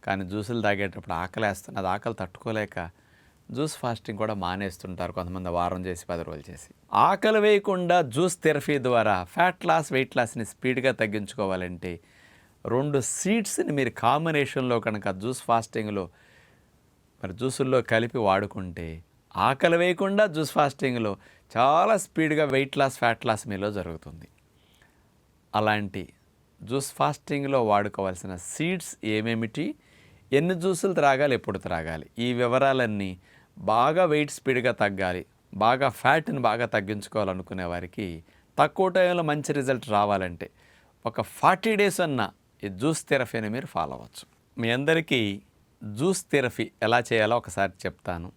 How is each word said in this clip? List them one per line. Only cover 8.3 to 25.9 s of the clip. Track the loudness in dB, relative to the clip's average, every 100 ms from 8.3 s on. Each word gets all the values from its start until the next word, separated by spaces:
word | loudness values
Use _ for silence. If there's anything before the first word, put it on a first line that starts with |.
| 2
థెరపీ | 2 2 0 0
ద్వారా | 4 4 4 2
ఫ్యాట్ | 0 2 2 2 2
లాస్, | 2 2
వెయిట్ | -2 0 0
లాస్‌ని | -2 -2 -8
స్పీడ్గా | -4 -2 2 2
తగ్గించుకోవాలంటే | 2 0 -2 -6 -4 -2 -2 -4 -8 -10 -10 _ _ -20 _ _ _ -2
రెండు | 0 2 0
సీడ్స్‌ని | -2 -4 0 0 0 -4 -2
మీరు | 0 -2
కాంబినేషన్లో | 0 2 2 2 0 0 -2 0 0
కనుక | 0 -4 -4
జ్యూస్ | -4 -6 -6
ఫాస్టింగ్లో | 0 0 0 -6 -4 -4 -6 _ _ _ _ _ _ _ _ _ _ _
మరి | -12
జ్యూసుల్లో | -4 -4 -2 2 2
కలిపి | 4 2 2 0
వాడుకుంటే | 2 2 0 -8 -10 -8 -10 -12 -16 _ _ 0
ఆకలి | 2 4 4 4
వేయకుండా | 2 2 0 2 0
జ్యూస్ | 0 -2
ఫాస్టింగ్లో | 2 0 0 -2 0 -2 -4 -12 _ _ 2
చాలా | 4 4 4 2
స్పీడ్గా | 0 0 2 2 2
వెయిట్ | 2 0 0
లాస్, | 0 2
ఫ్యాట్ | 0 2 0
లాస్ | -2 -2
మీలో | -4 -4
జరుగుతుంది. | -4 -8 -10 -14 -18 -20 _ _ _ _ _ _ _ _ _ _ _ _ 0
అలాంటి | 2 2 -2